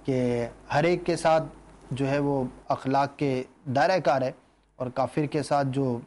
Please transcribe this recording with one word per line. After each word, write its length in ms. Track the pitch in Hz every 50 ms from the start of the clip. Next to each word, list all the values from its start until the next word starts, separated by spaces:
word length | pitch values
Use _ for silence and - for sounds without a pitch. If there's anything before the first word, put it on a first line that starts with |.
| -
کہ 420 | - 131 127 127 123 120 120 117 117 - - - - 143
ہر 120 | 143 156
ایک 220 | 170 180 175 175
کے 100 | - 170
ساتھ 280 | 156 - 165 160 160 151 143 - - - - - - - -
جو 180 | 139 120 139 135
ہے 100 | 139 143
وہ 240 | 143 143 139 135 127 127 - - - -
اخلاق 500 | 139 - - 131 135 139 139 135 - -
کے 240 | 147 139 131 127 123 - - _ -
دائرہ 340 | 139 120 139 151 175 190 180
کار 240 | 139 170 147 135 127
ہے، 100 | 131 131 - _ _ _ _ _ _ _ -
اور 80 | 127 123 120
کافر 320 | 139 131 - - 156 151
کے 160 | 143 - 151 139
ساتھ 260 | - 151 143 143 135
جو 280 | 127 139 139 127 120 120 -